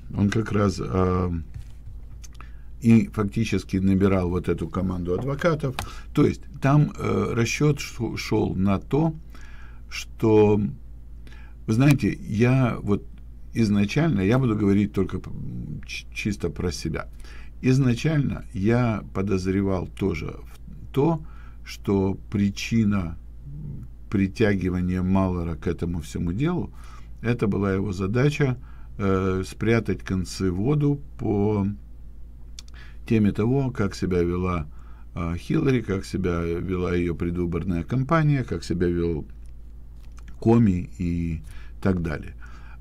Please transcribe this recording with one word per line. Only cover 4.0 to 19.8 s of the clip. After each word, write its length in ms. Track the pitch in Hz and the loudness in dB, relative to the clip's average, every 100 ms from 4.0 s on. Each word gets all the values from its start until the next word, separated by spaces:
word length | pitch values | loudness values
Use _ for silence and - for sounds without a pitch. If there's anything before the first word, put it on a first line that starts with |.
| 98 95 90 | 6 4 2
вот 180 | 90 87 | 0 0
эту 180 | 85 82 | -2 -2
команду 460 | 92 92 90 87 | -2 -2 -2 -2
адвокатов. 640 | 92 127 143 175 160 139 - - - - | -2 -2 0 0 0 -2 -4 -8 -10 -4
То 100 | - | 4
есть 160 | 139 - - - | 4 2 -8 -2
там, 300 | 135 147 147 - | 4 6 4 2
э, 380 | 107 104 101 | -2 0 0
расчет 440 | 113 113 - 147 147 | 0 0 2 2 2
шу-, 380 | - - 113 - | -4 -6 -6 -4
шел 380 | - 107 101 | 0 0 2
на 240 | 90 98 98 | 2 2 2
то, 360 | - 139 160 160 - - - - - - - | 2 2 2 0 -10 -14 -12 -12 -14 -14 -12
что, 680 | - - - 110 107 104 104 104 - - - - - - - - - - | -12 -10 0 6 8 8 6 2 -4 -12 -14 -14 -14 -14 -14 -16 -10 0
вы 60 | |
знаете, 360 | 113 143 131 101 | 4 6 6 4
я 680 | - - 98 120 131 123 - | 0 -2 2 4 6 2 0
вот 240 | - 101 - - - - - | 0 0 -2 -14 -16 -14 -6
изначально, 680 | 120 110 101 101 147 165 104 | 0 4 4 4 2 2 2
я 180 | 95 127 | 4 4
буду 180 | 131 104 | 4 2
говорить 380 | 101 101 104 | 4 4 4
только 240 | - 90 92 | 0 -2 -2
п-, 120 | - - - 60 58 - - | -8 -8 -8 -8 -8 -8 -8
ч-, 200 | - - | -12 -10
чисто 340 | - 107 98 85 | -6 -4 -2 -4
про 240 | 78 87 | -2 -4
себя. 360 | - 85 73 - - - - - - | -4 -4 -6 -8 -12 -14 -14 -14 -2
Изначально 840 | 123 131 131 117 151 151 113 - - | 2 4 4 2 2 2 0 -2 -8
я 500 | - 98 120 123 107 - | -2 2 4 2 0 -4
подозревал 760 | 95 98 98 92 95 98 92 | -4 0 0 2 2 2 0